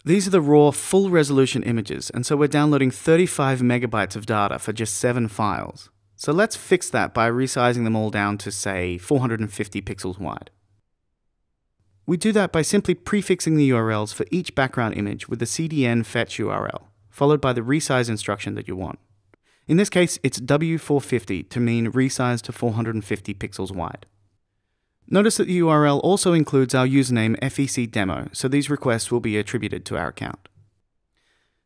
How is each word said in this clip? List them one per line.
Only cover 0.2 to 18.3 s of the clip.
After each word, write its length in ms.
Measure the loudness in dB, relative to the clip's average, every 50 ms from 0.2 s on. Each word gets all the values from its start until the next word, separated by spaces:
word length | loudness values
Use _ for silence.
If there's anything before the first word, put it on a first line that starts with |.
| 2 2
are 40 |
the 100 | 2 2
raw 300 | 4 6 8 8 8 6
full 380 | 4 0 -4 0 2 2 2 4
resolution 540 | 4 2 2 4 4 2 2 2 2 -2 -2
images, 460 | -2 -2 -2 -2 -4 -8 -8 -8 -8
and 160 | -8 -6 -2
so 120 | 0 2 2
we're 100 | 2 2
downloading 440 | 2 2 2 4 4 4 2 2
thirty-five 680 | 0 -2 2 4 4 4 4 2 2 0 0 0 2 2
megabytes 560 | 2 2 2 2 0 -2 0 0 -2 -2 -4
of 100 | -8 -4
data 320 | -2 0 0 2 0 -2 -4
for 140 | -6 -6
just 240 | -4 -4 -4 -4 -4
seven 320 | -2 0 0 0 2 -2 -2
files. 600 | -2 -2 -2 -2 -2 -4 -6 -10 -12 -18 -20 -20 _ _ _ _ _
So 180 | -10 -4 -2 2
let's 240 | 2 2 0 0 -6
fix 320 | -2 0 0 0 0 -2
that 240 | -2 -2 -2 0 0
by 180 | 0 0 2
resizing 540 | 2 0 -2 -2 0 2 2 2 2 2 0
them 100 | 0 0
all 140 | 0 -2 -2
down 280 | -2 -2 -2 -2 -4 -4
to, 120 | -6 -8
say, 460 | -8 -6 -6 -4 -4 -2 -2 -4 -4 -6
four 240 | -2 0 0 2
hundred 180 | 2 0 -2 -2
and 120 | -4 -6
fifty 300 | -6 -6 -8 -6 -6 -8
pixels 380 | -8 -8 -10 -8 -8 -8 -8 -8
wide. 320 | -8 -10 -10 -10 -14 -18 _ _ _ _ _ _ _ _ _ _ _ _ _ _ _ _ _ _ _ _ _ _ _ _ _ _ _ _ _ _ -4
We 120 | -2 -2 0
do 160 | 2 2 2
that 180 | 2 2 2
by 100 | 2 0
simply 320 | 0 2 2 0 2 2 -2
prefixing 640 | -2 -2 -2 -2 0 2 0 0 0 2 2 4
the 100 | 4 4
U 120 | 4 4 2
R 120 | 2 0
Ls 220 | 0 -2 -2 -4
for 140 | -4 -6 -4 -2
each 240 | -2 -4 -4 -2 -2
background 420 | -2 -2 0 0 -2 -2 -2 -2
image 340 | -2 -4 -4 -4 -8 -8 -8
with 100 | -6 -6
the 60 | -4
C 220 | -4 -4 -4 -4 -2
D 160 | 0 0 2
N 180 | 2 2 0 0
fetch 340 | -2 -2 -4 -4 -4 -4 -6
U 120 | -4 -4
R 180 | -2 -4 -4 -6
L, 220 | -8 -10 -14 _ _ _ _ _
followed 320 | _ 2 4 4 4 4
by 120 | 2 0 0
the 80 | 0
resize 480 | 0 0 0 0 0 0 0 0 0 0
instruction 460 | -2 -4 -2 -4